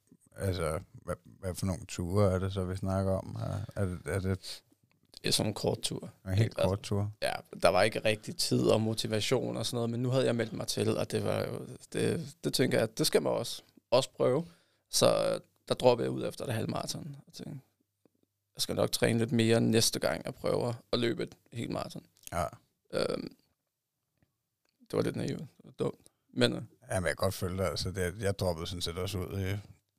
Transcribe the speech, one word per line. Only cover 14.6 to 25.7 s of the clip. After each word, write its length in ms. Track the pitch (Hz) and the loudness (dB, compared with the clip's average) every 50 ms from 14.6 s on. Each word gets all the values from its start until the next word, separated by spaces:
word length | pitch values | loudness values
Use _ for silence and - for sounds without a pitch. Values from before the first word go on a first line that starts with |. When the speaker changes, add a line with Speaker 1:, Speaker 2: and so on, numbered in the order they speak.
| _ _ _ _ _ _ | _ _ _ _ _ _
Speaker 2:
Så, 420 | - - - 60 53 52 53 55 55 | 2 4 6 6 6 4 2 0 0
øh, 60 | 53 - _ _ _ _ - | -2 -6 _ _ _ _ -4
der 60 | 123 | 0
droppede 320 | - 123 123 123 - 131 | 4 6 6 6 4 2
jeg 60 | 131 131 | -2 -2
ud 80 | 127 120 | -2 -4
efter 180 | 113 - - - | -6 -6 -6 -6
det 100 | - 117 | -4 -4
halve 160 | 110 107 113 | -2 -2 -2
maraton, 460 | - - - - - - - 147 139 139 - | -4 -4 -4 -6 -6 -8 -8 -12 -12 -14 -18
og 60 | - - | -18 -16
tænkte, 280 | - - - - 131 - _ _ _ _ _ _ _ _ _ _ _ _ _ _ _ _ _ _ | -14 -12 -12 -12 -14 -16 _ _ _ _ _ _ _ _ _ _ _ _ _ _ _ _ _ _
jeg 60 | - - | -6 -4
skal 120 | - 98 | -2 0
nok 160 | 101 110 - - | 0 0 0 2
træne 260 | - 123 117 113 117 | 2 2 2 4 2
lidt 140 | 113 117 - | 2 2 2
mere 280 | 117 113 113 113 117 | 4 4 6 6 6
næste 380 | 120 117 110 113 113 - - - | 6 6 6 6 6 4 2 2
gang, 240 | - - - - - | 0 0 0 -2 -4
jeg 100 | - 135 | -8 -8
prøver 380 | - - 135 - 101 - 123 120 120 - _ - | -6 -2 0 0 0 0 -2 -4 -6 -6 _ -2
at 60 | 117 | 0
løbe 240 | 120 117 113 - 113 | 0 0 0 -2 -4
et 120 | 101 - - _ _ - | -8 -10 -14 _ _ -10
helt 180 | 117 127 - - | -8 -6 -4 -4
maraton. 340 | - - - - - - _ _ _ - - - | -4 -6 -6 -10 -12 -16 _ _ _ -14 -6 -4
Speaker 1:
Ja. 120 | 85 82 - - - _ _ _ _ _ _ - | -2 -2 -2 -4 -10 _ _ _ _ _ _ -4
Speaker 2:
Øhm, 440 | - - - 50 - - - - _ _ _ _ _ _ _ _ _ _ _ _ _ _ _ _ _ _ _ _ _ _ _ _ _ _ _ _ _ | -2 0 0 0 -2 -6 -8 -10 _ _ _ _ _ _ _ _ _ _ _ _ _ _ _ _ _ _ _ _ _ _ _ _ _ _ _ _ _
det 120 | 247 - - | _ -4 -2
var 60 | 107 110 | 0 0
lidt 140 | - - | 0 -2
naivt. 240 | 117 113 - - - | -4 -4 -4 -4 -6
Det 240 | 160 - _ _ - | -10 -12 _ _ -20
var 80 | - | -16